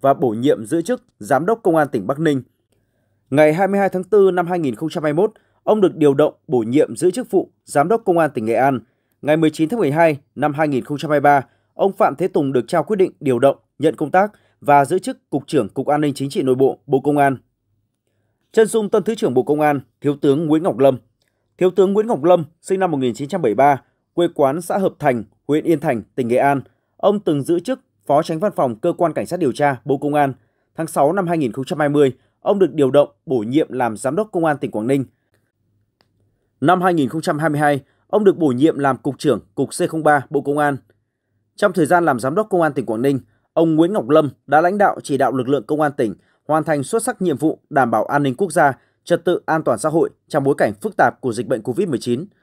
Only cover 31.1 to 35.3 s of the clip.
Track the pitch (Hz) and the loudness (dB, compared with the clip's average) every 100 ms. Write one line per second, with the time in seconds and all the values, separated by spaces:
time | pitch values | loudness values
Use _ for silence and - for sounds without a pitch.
31.1 | 196 170 170 127 131 131 143 147 147 139 | 0 -2 -2 -4 -6 -6 -2 0 2 2
32.1 | - _ _ - 190 170 151 131 143 143 | 0 _ _ -2 2 0 2 2 4 2
33.1 | _ - 127 107 143 - 127 120 104 127 | _ -4 -2 0 0 -2 -2 -4 -4 -4
34.1 | 165 214 180 160 139 120 107 113 139 123 | -4 -4 -2 -2 -2 -4 -4 -2 -2 -2
35.1 | _ _ | _ _